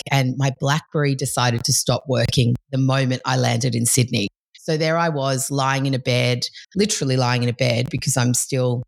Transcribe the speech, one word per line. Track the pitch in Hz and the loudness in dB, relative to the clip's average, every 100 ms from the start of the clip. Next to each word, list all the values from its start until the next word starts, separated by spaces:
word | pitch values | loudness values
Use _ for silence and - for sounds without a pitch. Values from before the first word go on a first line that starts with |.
| - | -2
and | 139 127 135 | 0 0 0
my | 135 131 | -2 0
BlackBerry | 139 151 - 160 143 | 0 0 -2 -2 0
decided | 135 131 - 123 117 113 | -2 -2 0 0 0 0
to | |
stop | - - 120 - | 0 0 -2 0
working | 123 117 - 117 120 - | 0 0 2 2 0 -2
the | 131 | 0
moment | 131 135 127 127 131 | 2 2 0 -2 -2
I | 131 | 0
landed | 123 117 127 117 | 0 0 -2 -2
in | 117 | 0
Sydney. | - 123 113 101 _ _ - | 2 2 0 -4 _ _ -12
So | - 156 | -4 -2
there | 160 165 | 0 0
I | 170 | 0
was | 147 135 131 - | 0 -2 -2 -2
lying | 139 135 135 135 | -2 0 0 0
in | |
a | 131 | -2
bed, | 127 123 123 123 - - - | 0 2 2 0 -4 -10 -6
literally | 185 208 - 139 131 | -2 0 0 0 2
lying | 123 123 | 2 2
in | 120 | 0
a | |
bed | 117 127 117 123 | 0 0 0 -2
because | 127 123 127 | -4 -2 0
I'm | 120 | 2
still | 120 - 135 127 120 | 0 -2 0 0 -2